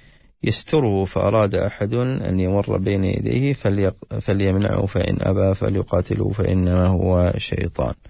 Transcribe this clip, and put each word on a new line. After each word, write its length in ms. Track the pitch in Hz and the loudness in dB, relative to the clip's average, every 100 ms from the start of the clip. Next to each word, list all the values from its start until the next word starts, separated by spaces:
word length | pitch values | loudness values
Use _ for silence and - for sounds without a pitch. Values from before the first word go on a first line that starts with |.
| - - _ _ | -20 -20 _ _
يستره 600 | - - - 156 120 98 | -4 -4 0 0 2 0
فأراد 500 | 95 - 98 110 101 | 0 0 2 4 2
أحد 400 | 92 101 - 104 | 2 -2 -2 -4
أن 460 | 120 127 131 - 92 | -2 -2 -2 -2 0
يمر 360 | 92 101 101 98 | 2 0 0 -2
بين 280 | 101 98 | 0 0
يديه 480 | 95 98 - 123 139 | 0 0 0 0 0
فليق-، 680 | 139 104 101 95 - - 107 | 0 0 0 0 -2 -8 -6
فليمنعه، 680 | - 98 95 95 101 98 101 | -2 0 2 2 0 0 -2
فإن 300 | 95 - 95 | -2 -2 0
أبى 340 | - 95 95 | 0 2 2
فليقاتله 760 | 95 104 98 92 92 - 98 98 | 0 -2 -2 -2 -2 -2 -2 -2
فإنما 560 | 101 92 92 90 92 90 | -2 0 2 2 2 2
هو 460 | 90 92 90 90 - | 2 2 2 2 0
شيطان". 580 | - - 85 - 62 - | -4 -4 -4 -4 -6 -6